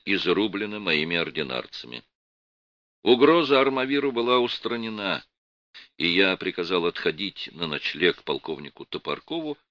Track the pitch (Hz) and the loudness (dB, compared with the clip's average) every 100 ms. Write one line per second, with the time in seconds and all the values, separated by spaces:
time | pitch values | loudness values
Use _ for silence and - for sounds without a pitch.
0 | - 98 90 90 107 101 104 104 95 78 | -2 -2 2 2 2 -2 -6 -6 0 0
1 | 78 85 73 78 69 62 - - 60 60 | 0 0 -2 -4 -4 -6 -8 -14 -14 -16
2 | - _ _ _ _ _ _ _ _ _ | -18 _ _ _ _ _ _ _ _ _
3 | 101 123 143 170 139 135 135 135 131 143 | 4 6 6 6 4 4 4 2 0 0
4 | 139 117 117 127 120 - - 117 113 107 | 0 0 2 2 2 -2 -6 -6 -6 -6
5 | 98 71 - _ _ _ _ - - _ | -4 -4 -6 _ _ _ _ -20 -20 _
6 | 85 87 95 90 92 90 85 90 85 - | 0 4 4 2 -4 -4 -2 0 0 0
7 | 85 80 98 - - 78 82 73 - 78 | -2 -2 -8 -10 -14 -8 -6 -4 -6 2
8 | 85 - - 69 - 71 69 - - 78 | 2 2 -4 -6 -6 -8 -10 -16 -12 -10
9 | - 73 - 165 156 147 _ | -6 -8 -6 -8 -6 -10 _